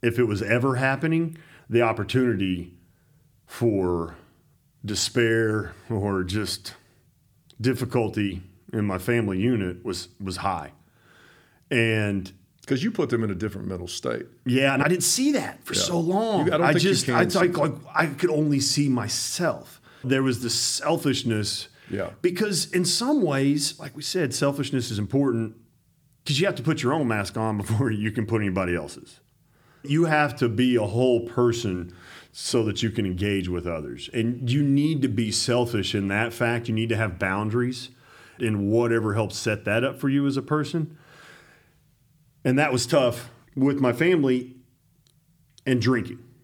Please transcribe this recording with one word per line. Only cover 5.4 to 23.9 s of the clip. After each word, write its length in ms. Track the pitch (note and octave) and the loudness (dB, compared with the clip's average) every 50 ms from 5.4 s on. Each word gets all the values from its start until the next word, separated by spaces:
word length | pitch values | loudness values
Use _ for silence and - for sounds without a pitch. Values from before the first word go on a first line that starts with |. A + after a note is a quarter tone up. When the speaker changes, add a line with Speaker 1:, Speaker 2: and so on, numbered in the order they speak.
| A2+ A2 G#2+ G#2+ G#2+ G#2 - - - - | 2 0 0 -2 -4 -6 -12 -18 -10 -6
Speaker 1:
or 340 | A#2 G2+ G2 G2+ G2 F#2+ F#2 | -4 -2 -2 0 -2 -2 -2
just 520 | F2+ F#2+ G#2+ G#2 - - - - - - - _ _ _ _ _ _ _ _ _ _ _ _ _ _ - - | -2 -2 -4 -2 -4 -6 -10 -10 -16 -18 -18 _ _ _ _ _ _ _ _ _ _ _ _ _ _ -12 -2
difficulty 800 | A2 B2 C3 A2 B2+ - - B2 A2+ G#2 - G#2+ G#2 G2 F#2 F#2+ F2+ - - _ _ - - | -2 -2 0 0 -4 -2 0 0 0 0 -2 -2 -2 -2 -4 -6 -12 -14 -20 _ _ -8 -4
in 120 | A2 G#2 | -2 -2
my 120 | G#2 F#2+ | -2 -2
family 420 | F#2 F#2 - A#2+ A#2 A2+ G2+ F#2+ F#2 | -4 0 0 0 2 2 0 -2 0
unit 440 | G2+ A#2+ B2+ A2 F#2+ F2+ F2 F2+ - | 0 0 0 0 -2 -4 -6 -6 -8
was, 240 | - F#2 F2 - - _ _ | -8 -8 -8 -10 -14 _ _
was 160 | G2+ F#2+ F2+ | -8 -8 -8
high. 340 | F2+ - G2 F#2 E2 D2 C#2 - _ _ _ _ _ _ _ _ - - - - _ _ _ _ _ _ _ | -4 -4 -4 -4 -4 -8 -12 -16 _ _ _ _ _ _ _ _ -20 -20 -20 -20 _ _ _ _ _ _ _
And 600 | C#3+ A#2+ A#2 A2+ A2+ A2 G#2+ G#2 G2+ G2 F2+ - - - _ _ _ _ - | 0 2 2 4 2 2 2 0 0 -2 -4 -6 -14 -20 _ _ _ _ -4
Speaker 2:
'Cause 160 | - C#3 C3 | -2 -2 0
you 100 | D#3+ A3+ | 0 -2
put 180 | A3 - D#3+ A#2+ | 0 -2 0 0
them 140 | A#2+ A#2 A2 | 0 0 0
in 40 | G#2 | -2
a 60 | G2 | -2
different 320 | F2 G#2+ G#2+ - G2 G#2 | -4 -4 -6 -6 -8 -8
mental 200 | F#2+ F#2+ F2 F2 F2+ | -8 -8 -8 -8 -10
state. 360 | - - - B1+ A#1 - - - - _ _ | -12 -6 -6 -4 -4 -4 -8 -12 -18 _ _
Speaker 1:
Yeah, 280 | B2+ B2 C3 C3+ C#3 C#3 | 0 2 4 4 4 2
and 80 | C3+ | 2
I 60 | C#3 | 2
didn't 160 | D3+ F3+ F3+ F3+ | 2 2 2 2
see 300 | - - A#3+ C4 D4 D4 | 0 0 2 2 2 2
that 280 | A#3 D3+ - - - - | 0 -2 -4 -10 -12 -10
for 80 | - - | -4 -2
Speaker 2:
Yeah. 80 | - | -2
Speaker 1:
so 180 | - - F3 F3 | 0 0 0 0
long. 480 | E3 E3 F#3 G3+ A3+ A3+ G#3+ - D3+ | 0 2 2 0 2 2 2 2 2
Speaker 2:
You, 60 | D#3+ D#3 | 2 2
I 40 | |
don't 80 | D#3 D#3+ | 4 4
Speaker 1:
I 60 | C#3 | 4
Speaker 2:
think 120 | D3+ C#3 C#3 | 4 4 4
you 40 | G3 | 4
Speaker 1:
just, 140 | F#3+ A#2+ - | 2 2 2
Speaker 2:
can 80 | - B2 | 2 2
Speaker 1:
I, 120 | C3 F3 | 4 2
Speaker 2:
see 100 | - - G3 | 4 4 2
Speaker 1:
like, 100 | F3+ F3 | 2 2
Speaker 2:
it. 60 | F3 | 2
Speaker 1:
like, 160 | C#3+ D3 D#3+ - - - - - | 2 0 0 -2 -6 -14 -4 0
I 120 | D#3 E3 | 0 0
could 240 | D#3 C3+ - F3+ F3 | 0 -2 0 0 2
only 320 | D#3 D3+ D#3 D3+ C#3+ C3+ | 2 2 2 2 2 2
see 260 | - - - D3 D3 | 2 0 2 2 2
myself. 960 | C#3 B2+ B2 G#2 G#2+ - - - - - - F3+ D#3 A2 - - - - - _ - - - | 2 2 0 0 -2 -4 -4 -4 -6 -4 -2 -2 -2 -2 -4 -8 -18 -20 -20 _ -20 -20 -10
There 220 | - B2+ C3 C3+ C3+ | 0 2 2 4 4
was 180 | C3+ B2 A#2+ | 2 0 0
this 140 | B2+ A#2 A2+ | -2 -2 -2
selfishness. 1120 | - - - - - - D3 E3 D#3+ - D3 B2 - - A#2 A2 G#2+ G#2 G2+ - - - - _ - - - | 0 -2 -2 -2 -2 0 0 0 2 2 0 0 0 0 0 0 0 0 -2 -4 -6 -8 -12 _ -20 -12 -8
Speaker 2:
Yeah. 220 | - G2 F2+ E2+ - - | -6 -6 -6 -6 -8 -2
Speaker 1:
Because 500 | - F3+ F3+ - G#3+ G#3 G3 D3+ - - | -2 -2 0 0 -2 0 0 -2 -2 -2
in 140 | - F3+ F3+ | 0 0 0
some 360 | F3+ - - A#3+ C4 D4+ C#4+ | 0 0 -2 0 0 2 2
ways, 560 | G3+ D#3 C#3 C3+ C3+ C#3 C#3+ D3+ C#3+ - - - | 2 2 2 2 2 2 2 2 0 -4 -6 -8
like 160 | - C#3 | -14 -14